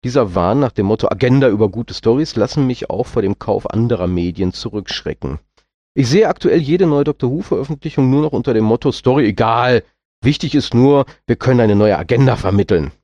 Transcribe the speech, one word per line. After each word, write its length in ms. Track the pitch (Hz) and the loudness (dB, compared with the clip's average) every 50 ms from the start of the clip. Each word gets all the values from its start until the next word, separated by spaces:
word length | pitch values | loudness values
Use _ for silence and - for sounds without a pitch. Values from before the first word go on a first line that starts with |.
| _ | _
Dieser 320 | 123 123 143 120 98 87 | -2 0 0 0 0 0
Wahn 240 | 95 85 90 110 139 | 0 0 2 2 0
nach 140 | 143 120 - | 0 -2 -2
dem 140 | - 101 | -2 0
Motto 200 | 98 107 110 - - | 0 0 0 0 -4
Agenda 400 | - 95 - 123 123 139 151 - | -2 0 0 2 2 4 2 2
über 200 | 101 104 110 101 | 2 2 0 -2
gute 260 | 90 113 113 - - | -2 -6 -10 -10 -12
Stories 400 | - - 110 113 135 156 156 - | -4 0 0 2 2 0 -2 -2
lassen 320 | 113 104 120 - 156 139 | -4 -4 -2 0 -2 -2
mich 240 | 127 127 - - - | -2 -2 -4 -6 -8
auch 160 | - 98 123 | -6 -6 -6
vor 160 | - - 120 101 | -4 -2 -2 -2
dem 160 | 95 104 _ | -2 -2 _
Kauf 320 | - - 101 101 - - | -4 -4 -4 -4 -4 -4
anderer 380 | - 110 117 117 117 92 90 90 | -2 -2 0 0 0 -2 -2 -2
Medien 440 | 90 87 87 90 85 87 95 90 - | -2 -2 -2 -4 -2 -2 -4 -4 -4
zurückschrecken. 840 | - - 117 - 104 95 - - - - - 73 _ - 65 69 80 _ _ _ _ _ _ _ _ _ _ _ | -6 -12 -8 -8 -8 -8 -8 -12 -10 -8 -10 -10 _ -8 -8 -8 -10 _ _ _ _ _ _ _ _ _ _ _
Ich 140 | - 135 113 | -2 0 2
sehe 200 | 139 196 220 180 | 2 2 2 2
aktuell 320 | 180 - - 180 - 165 | 0 0 0 2 2 2
jede 260 | 156 131 156 180 190 | 2 0 0 2 2
neue 180 | 165 147 143 143 | 2 2 2 0
Doctor 260 | 147 147 _ - 123 | 0 -2 _ -4 -4
Who-Veröffentlichung 800 | 127 165 196 - - 95 135 143 160 139 - 160 - - 135 127 | -4 -4 -4 -4 -4 -4 -4 -6 -8 -8 -8 -6 -2 0 2 2
nur 120 | 131 143 151 | 2 2 0
noch 100 | 156 - | 0 -2
unter 220 | 110 117 - 120 | -4 -2 0 0
dem 100 | 110 110 | 0 2
Motto 260 | 110 113 123 - 143 | 2 0 0 0 -4
Story 360 | 117 - - 127 127 139 120 | -4 0 0 0 2 2 2
egal. 580 | 104 101 - 120 113 113 117 123 127 123 113 - _ _ _ _ _ _ _ | 0 0 0 0 0 2 0 2 2 2 0 0 _ _ _ _ _ _ _
Wichtig 360 | - 127 147 - - 147 - | 0 0 0 0 -2 -2 -2
ist 180 | 147 127 - - | -2 -2 0 2
nur, 320 | 120 123 139 143 139 135 - - _ _ - | 4 4 4 4 4 2 -2 -6 _ _ -4
wir 80 | 120 | -4
können 240 | - - 131 131 120 | -2 0 0 2 4
eine 160 | 117 107 104 | 4 4 4
neue 200 | 101 104 107 98 | 4 4 4 2
Agenda 380 | 73 78 - 123 117 139 131 117 | 0 -2 -2 0 2 2 2 2
vermitteln. 560 | - - 98 95 101 98 - 101 85 76 82 - _ | 0 -2 0 0 0 2 2 0 0 0 -2 -10 _